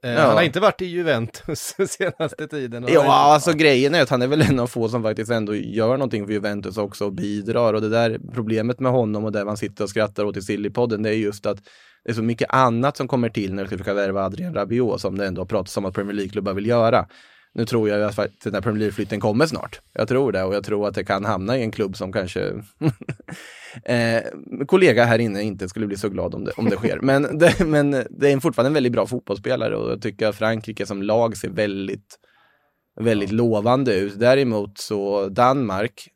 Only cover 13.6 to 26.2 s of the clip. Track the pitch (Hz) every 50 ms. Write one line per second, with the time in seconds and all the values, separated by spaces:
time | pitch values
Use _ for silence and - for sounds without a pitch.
13.6 | 98 98 101 92 95 104 98 101 101 98 95 98 95 95 95 - 180 180 80 101
14.6 | 101 95 113 120 127 113 92 - - 98 95 98 101 95 90 90 92 92 113 104
15.6 | 95 98 - - 101 95 95 - 101 101 101 104 98 95 104 107 95 101 95 98
16.6 | 101 113 120 120 113 113 - 107 - - _ - - _ _ _ _ _ _ -
17.6 | 117 110 123 117 110 104 104 104 104 104 98 104 107 - _ _ - 110 98 101
18.6 | 92 113 107 107 107 104 95 - 107 98 117 101 95 113 104 113 151 160 123 92
19.6 | - - - - _ _ _ - 110 107 127 127 139 127 98 95 95 95 98 101
20.6 | 98 - 107 104 104 101 101 107 95 - 101 98 101 107 107 92 95 101 123 135
21.6 | 117 110 - - 107 98 95 98 98 95 92 110 95 90 - - 98 98 95 -
22.6 | 107 - _ _ 151 160 123 _ - - 123 - - - - - - - - -
23.6 | - - - 123 _ - 123 120 117 117 117 117 - - - - - - - -
24.6 | 139 143 - 190 185 165 117 113 117 117 117 113 117 113 101 98 104 110 98 95
25.6 | 101 92 - 113 110 104 98 98 101 107 95 92